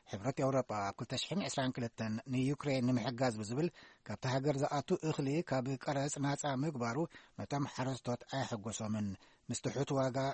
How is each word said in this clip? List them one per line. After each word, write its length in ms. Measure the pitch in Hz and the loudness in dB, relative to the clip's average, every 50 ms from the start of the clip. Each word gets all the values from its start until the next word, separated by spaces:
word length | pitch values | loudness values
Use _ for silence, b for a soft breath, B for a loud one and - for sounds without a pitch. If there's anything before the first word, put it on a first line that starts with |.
| b | b
ሕብረት 300 | - - 95 98 135 - - | -10 -8 -2 -2 -2 0 2
ኤውሮጳ 320 | 135 135 135 131 123 - 104 | 2 4 4 2 2 2 -2
ኣብ 180 | 101 98 98 - | -2 -2 -2 -4
ክልተ 180 | - 127 - 139 | -6 -6 -4 -4
ሽሕን 260 | - - - 160 202 160 | -4 -4 -2 -2 -2 -2
ዒስራን 300 | 135 - 143 131 127 - | 0 0 0 0 0 0
ክልተን 400 | 131 120 117 - - 113 110 110 113 - | -2 -4 -4 -4 -4 -2 -2 -2 -4 -4
ንዩክሬን 580 | 139 127 127 127 135 147 - - 147 135 131 120 | -2 0 2 2 2 0 0 0 0 2 4 4
ንምሕጋዝ 480 | 127 127 120 107 131 120 117 135 127 107 | 4 4 4 2 0 0 2 2 2 2
ብዝብል 320 | 107 107 104 120 143 170 175 B B B B B B _ | 0 -4 -2 0 0 0 0 B B B B B B _
ካብቲ 200 | - 104 - - | -8 -6 -2 0
ሃገር 300 | 127 127 135 135 147 135 | 0 0 2 2 2 2
ዝኣቱ 320 | 135 147 - 147 143 - - 185 - - | 2 2 2 0 -2 2 0 0 2 2
እኽሊ 260 | 156 147 - 143 135 143 165 - | 0 0 2 2 2 2 2 2
ካብ 220 | - 135 131 123 135 135 - | 2 0 0 2 0 -4 -2
ቀረጽ 360 | - 151 135 139 139 147 - | -2 0 0 0 0 0 0
ናጻ 360 | 147 135 143 143 - - 143 131 | 0 0 0 0 0 0 0 0
ምግባሩ 420 | 127 143 165 147 120 120 117 117 151 170 B B B B B B | 0 0 0 -2 -2 -2 0 0 0 -2 B B B B B B
ነቶም 320 | - 104 - - - 143 | -10 -4 -2 0 0 0
ሓረስቶት 540 | - - - 131 131 135 - - 123 120 - - | -2 -2 -2 -2 -2 -2 -2 -2 -2 -4 -4 -4
ኣየሐጎሶምን። 840 | - 139 135 123 - 120 104 98 113 101 - 110 104 110 107 104 101 95 b b b b b b - | -4 -4 -2 -2 -2 -4 -4 -4 -6 -4 -4 -2 -2 0 0 0 -2 -4 b b b b b b -6
ምስ 100 | 120 - | -6 -2
ትሑት 280 | - 131 101 131 139 - | -2 -2 0 0 0 2
ዋጋ 260 | 143 135 131 131 117 131 135 139 | 2 2 2 2 2 0 0 0